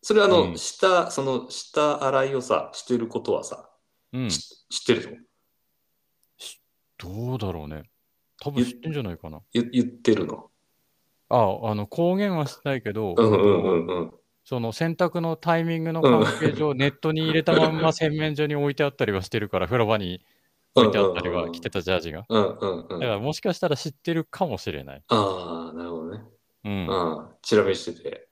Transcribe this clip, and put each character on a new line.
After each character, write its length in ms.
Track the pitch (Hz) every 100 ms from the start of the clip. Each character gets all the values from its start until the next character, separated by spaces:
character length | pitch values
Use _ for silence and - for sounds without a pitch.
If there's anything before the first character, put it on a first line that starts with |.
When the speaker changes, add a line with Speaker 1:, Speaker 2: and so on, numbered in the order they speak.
Speaker 1:
そ 120 | -
れ 60 | 214
は 60 | 202
あ 20 |
の、 220 | 180 143
Speaker 2:
う 20 |
ん。 60 | -
Speaker 1:
下、 520 | - - 190 185 170
そ 120 | -
の 280 | 135 127 -
下 540 | - - - 147 143
洗 200 | 135 135 135
い 80 |
を 80 | 135
さ、 280 | 123 90 -
し 80 | -
て 160 | - 123
る 100 | 113
こ 120 | -
と 120 | -
は 120 | 87
さ、 260 | - - - _ _ _ _
Speaker 2:
う 80 | 127
ん。 100 | 123
Speaker 1:
し-、 340 | 78 - - _
知 140 | - -
っ 40 | 117
て 40 |
る 100 | -
の？ 40 | - _ _ _ _ _ _ _ _ _ _ _ _
Speaker 2:
し-、 220 | - - _ _ _ _
ど 360 | 87 98 123 127
う 20 |
だ 120 | 101
ろ 140 | 85
う 40 | 76
ね。 160 | 76 - _ _ _ _ _
多 100 | -
分 140 | 139
知 80 | 123
っ 20 |
て 140 | - 160
ん 40 |
じ 60 | 147
ゃ 40 |
な 100 | 107
い 60 | 85
か 120 | 82
な。 100 | 78 _
Speaker 1:
ゆ-、 100 | 120 117
言 120 | 127
っ 40 | 117
て 280 | - -
る 120 | 107 82
の？ 240 | - - _ _ _ _ _ _ _ _
Speaker 2:
あ、 420 | 120 107 98 113
あ 40 |
の、 120 | 104 104
公 300 | - 170 190
言 200 | 208 175
は 100 | 143
し 120 | -
な 100 | -
い 80 | 135
け 100 | 107
ど、 220 | 107 104 87
Speaker 1:
う 60 |
ん 80 | 110
う 40 | 101
ん 40 |
う 60 | 101
ん 400 | 95 95 87 85
う 140 | 90
ん。 40 |
Speaker 2:
え 20 | 80
っ 20 |
と、 120 | - _ _
そ 140 | _ 131
の 140 | 117
洗 240 | 110 165 165
濯 240 | 180 175
の 160 | 165 160
タ 240 | 165 165
イ 40 |
ミ 140 | 165 165
ン 60 |
グ 80 | 160
の 100 | 165
関 220 | 151 117 110 -
係 120 | 156
上、 200 | - 151
Speaker 1:
う 20 |
ん。 40 | 135
Speaker 2:
ネ 100 | 139
ッ 100 | 143
ト 140 | 160
に 100 | 160
入 100 | 160
れ 100 | 156
た 80 | 156
ま 160 | 165 160
ん 120 | 156
ま 120 | 160
洗 200 | 156 160
面 220 | 151 156
所 140 | 147 151
に 80 | 147
置 160 | 143
い 20 |
て 80 | 139
あ 60 | 143
っ 40 |
た 120 | 135
り 80 | 110
は 100 | 95
し 60 | 92
て 100 | 113
る 100 | 104
か 120 | 95
ら、 60 | 87
風 120 | 120
呂 80 | 110
場 120 | 110
に 220 | 92 90 _ _ _ _ _
置 140 | - 110
い 20 |
て 80 | 101
あ 100 | 98
っ 60 |
た 60 | 87
り 80 | 87
は、 60 |
Speaker 1:
う 20 | 87
ん 20 |
う 20 |
ん 0 |
う 20 |
ん 20 | 85
う 20 |
ん。 20 |
Speaker 2:
着 80 | 85
て 100 | 117
た 100 | 98
ジ 120 | 87
ャ 60 | 92
ー 20 |
ジ 100 | 82
が。 160 | 78 107
Speaker 1:
う 80 | 110
ん 200 | 98 -
う 100 | 101
ん 140 | 87 82
う 80 | 90
ん。 20 |
Speaker 2:
だ 80 | 123
か 60 |
ら 60 | 104
も 120 | 123
し 60 | 156
か 120 | 214
し 80 | 175
た 80 | 175
ら 80 | 143
知 140 | 160
っ 20 |
て 200 | - -
る 120 | 165
か 200 | 160 -
も 140 | 180 101
し 140 | -
れ 100 | 76
な 140 | 69 69
い。 80 | _
Speaker 1:
あ 640 | 117 101 92 87 82 82
あ、 40 | 80
な 80 |
る 60 | 87
ほ 180 | 82 80
ど 20 |
ね。 140 | 104 110 _ _ _
Speaker 2:
う 40 | 107
ん。 180 | 98 90
Speaker 1:
う 40 | 95 85 78
ん。 60 | - _
チ 140 | -
ラ 80 | 107
見 140 | 95 92
し 180 | -
て 80 | 85
て。 260 | - - _